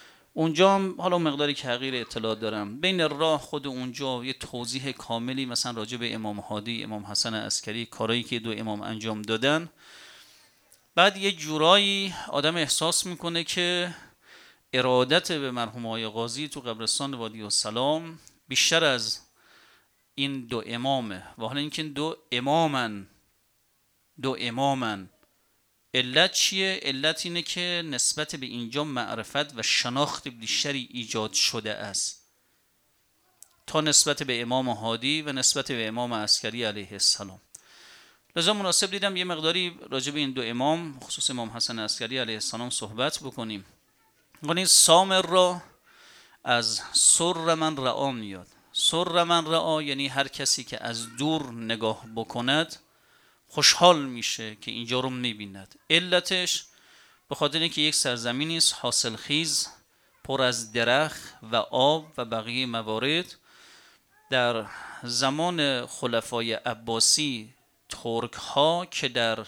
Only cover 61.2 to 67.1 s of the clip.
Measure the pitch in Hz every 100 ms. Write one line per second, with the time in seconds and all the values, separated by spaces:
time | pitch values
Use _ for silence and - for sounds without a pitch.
61.2 | - - 110 113 - 127 135 160 156 -
62.2 | 117 113 110 123 127 117 107 110 131 160
63.2 | 180 - _ - - - - _ _ _
64.2 | _ 131 120 117 104 - - - 120 120
65.2 | 135 147 170 175 143 131 123 - 127 117
66.2 | - 120 117 110 123 113 113 113 110